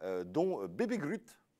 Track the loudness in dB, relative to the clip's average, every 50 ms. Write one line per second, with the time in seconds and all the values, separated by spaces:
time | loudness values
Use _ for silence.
0 | -4 -2 -2 -2 -2 0 2 4 4 4 2 -2 -4 -6 -2 -2 0 0 0 -2
1 | 0 -2 -4 -4 -8 -14 -20 _ _ _ _